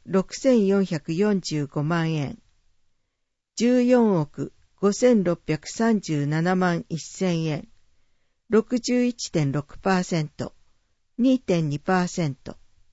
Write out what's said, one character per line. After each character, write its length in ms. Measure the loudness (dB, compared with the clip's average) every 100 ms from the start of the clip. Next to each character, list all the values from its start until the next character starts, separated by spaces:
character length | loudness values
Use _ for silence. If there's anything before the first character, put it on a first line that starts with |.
六 320 | -4 -2 -2 -2
千 320 | 2 4 4
四 160 | 2
百 300 | 0 -4 -4
四 280 | 0 0 0
十 240 | -2 -6 -4
五 180 | -4
万 280 | -2 -2 -2
円。 280 | -2 -6 -10 _ _ _ _ _ _ _ _ _ _ _ -2
十 280 | 2 4
四 360 | 4 4 4 2
億 320 | -2 -6 -12 _ _ -2
五 120 | -2
千 300 | 2 4 4
六 160 | 2 -2
百 240 | -4 -6 -6
三 340 | -4 0 0
十 240 | -2 -2 -2
七 300 | 0 0 0
万 300 | 0 -2 -6
一 100 | -10
千 440 | -10 -6 -2 -2 -2
円。 220 | -6 -10 -20 _ _ _ _ _ _ -2
六 280 | 0 0 -4
十 280 | -2 0 0
一 260 | -4 -4
点 200 | -2 -2
六 280 | -2 -6 -6
パ 200 | -2 -2
ー 40 |
セ 180 | 0 -4
ン 60 | -4
ト、 260 | -8 -12 _ _ _ _ _ _ -2
二 220 | 2 2
点 300 | 0 -2 -2
二 100 | -4
パ 240 | -2 0
ー 40 | 0
セ 200 | -2 -4
ン 80 | -6
ト。 220 | -14 -20 _ _ _